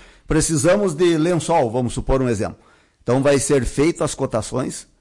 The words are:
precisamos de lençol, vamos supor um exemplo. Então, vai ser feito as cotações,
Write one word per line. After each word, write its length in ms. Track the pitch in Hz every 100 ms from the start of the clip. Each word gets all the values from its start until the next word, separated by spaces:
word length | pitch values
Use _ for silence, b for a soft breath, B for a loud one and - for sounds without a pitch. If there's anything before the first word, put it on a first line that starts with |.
| B B B
precisamos 680 | 156 147 156 151 202 202 151
de 220 | 175 160
lençol, 520 | 165 175 - 165 120
vamos 220 | 120 120
supor 280 | - - 135
um 60 | 127
exemplo. 280 | 104 92 - b b b b
Então, 200 | - 127
vai 160 | 143 139
ser 240 | - 143 113
feito 380 | - 160 170
as 100 | 151
cotações, 720 | - 131 110 - 123 147 - - _